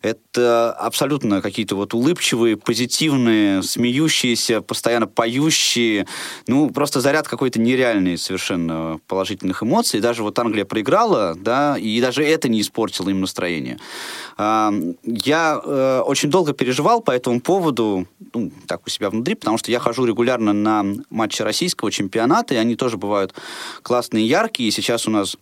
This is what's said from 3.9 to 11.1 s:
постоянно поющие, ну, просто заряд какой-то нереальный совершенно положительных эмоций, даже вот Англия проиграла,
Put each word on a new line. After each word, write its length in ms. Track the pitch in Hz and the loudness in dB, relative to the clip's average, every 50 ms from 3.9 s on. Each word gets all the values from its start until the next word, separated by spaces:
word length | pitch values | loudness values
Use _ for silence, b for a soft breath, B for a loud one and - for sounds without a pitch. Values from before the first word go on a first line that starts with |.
| 123 139 160 156 - - - 127 117 110 - - 117 107 | 2 2 0 2 0 0 0 0 0 0 0 0 0 -2
постоянно 460 | 104 - 113 - - 117 117 117 110 | -2 -4 -8 -4 0 0 2 2 0
поющие, 1000 | 101 _ - 117 113 120 135 147 160 151 - - - - 123 120 113 107 101 92 B B B B B B B B | 0 _ 0 0 0 0 2 2 2 2 2 2 0 2 2 2 2 2 0 0 B B B B B B B B
ну, 220 | - 120 139 151 131 | 2 2 4 4 2
просто 320 | - - 147 143 - 139 | 2 0 -2 0 0 0
заряд 260 | 120 139 143 156 147 | 2 2 2 2 0
какой-то 320 | - - 113 139 127 - 113 | -2 -2 -2 -2 0 2 2
нереальный 580 | 113 120 131 127 131 120 113 101 95 92 87 | 2 2 4 4 2 2 2 2 2 2 0
совершенно 840 | 82 - - 95 90 - - 101 87 82 82 82 80 80 80 80 78 _ | -2 -4 -6 -4 -4 -4 -4 -2 -2 -2 -2 -4 -4 -4 -6 -8 -10 _
положительных 560 | - 95 95 95 90 104 - - 92 92 - - | -4 -4 -2 -2 -2 -4 -4 -4 -4 -4 -2 0
эмоций, 360 | 117 156 226 233 - - - | 2 2 2 2 2 0 2
даже 240 | 101 117 120 120 107 | 0 0 0 0 -4
вот 160 | 104 101 - | -2 -2 0
Англия 260 | 120 117 107 107 98 | 0 0 0 -2 -2
проиграла, 680 | - 107 110 107 127 156 202 240 226 | -2 -2 -2 0 2 2 2 4 2